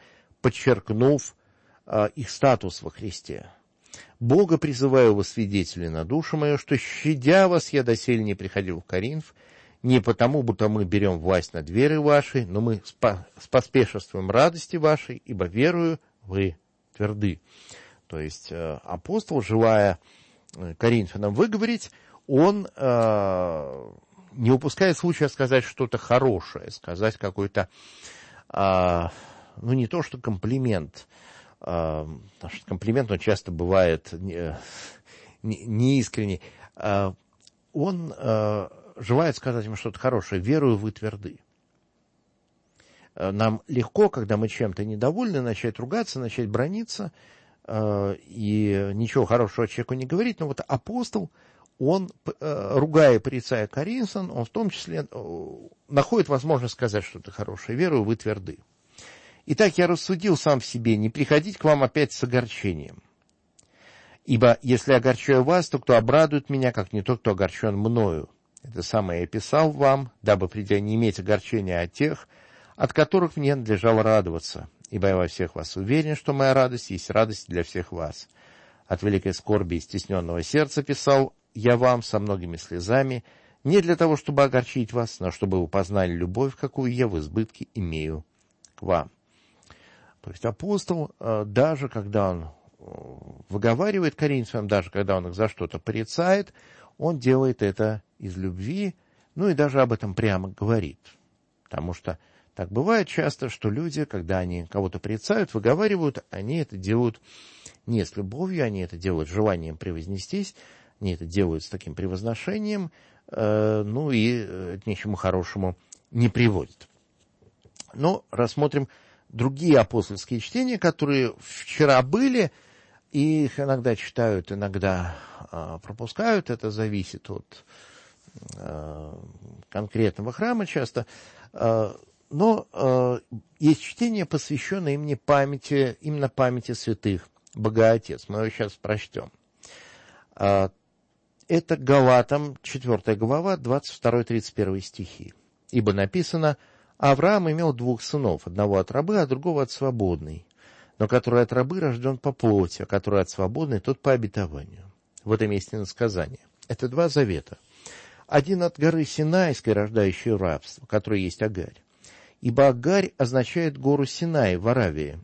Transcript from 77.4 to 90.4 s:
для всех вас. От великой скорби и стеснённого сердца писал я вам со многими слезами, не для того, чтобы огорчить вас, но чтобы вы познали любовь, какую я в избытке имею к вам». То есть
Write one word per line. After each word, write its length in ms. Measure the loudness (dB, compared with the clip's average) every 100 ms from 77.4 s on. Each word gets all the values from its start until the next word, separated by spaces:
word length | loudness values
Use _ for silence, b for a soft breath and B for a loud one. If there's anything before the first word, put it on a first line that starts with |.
| -8
для 140 | -6
всех 300 | -4 -6 -8
вас. 360 | -8 -10 -10 -20 b b b b b b
От 160 | -2
великой 320 | 0 0 0
скорби 400 | -4 0 0 0
и 60 | -6
стеснённого 600 | -6 -8 -4 -4 -4 -6
сердца 400 | -2 0 0 -2
писал 520 | -4 -2 2 4 2 _ _
я 240 | 0 2 4
вам 260 | 4 2
со 160 | 0 -4
многими 380 | -2 -4 -6 -10
слезами, 680 | -10 -8 0 0 0 -4 b b b b
не 180 | 2 2
для 140 | 4 2
того, 200 | 2 2
чтобы 260 | 0 2
огорчить 500 | 4 4 0 -2 -2
вас, 260 | -2 -4 -4
но 100 | -6
чтобы 300 | -4 -2 0
вы 80 | 0
познали 440 | 0 0 0 0
любовь, 440 | 0 -4 -2 -4 -4
какую 360 | -8 -4 -2
я 140 | 0 0
в 120 | -2
избытке 480 | -4 -4 -4 -8 -14
имею 500 | -8 -6 -4 -6 -8 -12 _ _ _ _
к 80 | -10
вам». 280 | -2 0 -2 _ _ b b b b b b b b b
То 80 | -18
есть 160 | -8